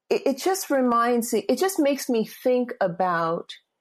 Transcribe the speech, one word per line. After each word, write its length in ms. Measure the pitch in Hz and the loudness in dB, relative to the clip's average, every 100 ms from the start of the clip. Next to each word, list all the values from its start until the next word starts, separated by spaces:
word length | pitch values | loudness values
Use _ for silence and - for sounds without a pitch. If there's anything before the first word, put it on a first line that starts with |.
| - | -4
it, 120 | 466 - | -2 0
it 120 | 269 | -2
just 320 | 359 381 - | 0 -2 0
reminds 640 | 277 254 233 233 240 233 | 0 2 2 2 0 0
me, 120 | 220 - | -2 0
it 100 | 254 | 0
just 200 | 381 381 | 0 2
makes 300 | 277 277 - | 0 0 0
me 160 | 233 214 | -2 -2
think 480 | - 254 254 247 - | -2 0 2 0 -2
about, 720 | 190 170 185 170 165 170 - - _ _ | -2 0 0 0 0 -2 -6 -18 _ _